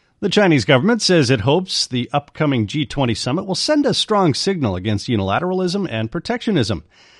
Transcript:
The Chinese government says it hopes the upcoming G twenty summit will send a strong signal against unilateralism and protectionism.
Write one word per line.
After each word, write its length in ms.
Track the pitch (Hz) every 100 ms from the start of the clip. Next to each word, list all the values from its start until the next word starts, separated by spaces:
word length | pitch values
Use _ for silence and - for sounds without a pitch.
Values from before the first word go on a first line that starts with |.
| _ _ 202
The 40 |
Chinese 360 | 208 190 147 -
government 380 | 131 175 233
says 260 | - 175 120
it 120 | 127
hopes 440 | 110 165 185 - -
the 240 | 127 120
upcoming 540 | 143 - - 151 131 104
G 180 | 147
twenty 300 | 143 - 127
summit 320 | 110 - 156 196
will 80 |
send 320 | 185 - 302 277
a 80 |
strong 400 | - - 208 180
signal 420 | 123 196 190 120 90
against 320 | 98 104 -
unilateralism 800 | 113 95 107 180 185 185 202 190
and 240 | 113 110
protectionism. 720 | 170 - 240 - 180 104 87 - _ - _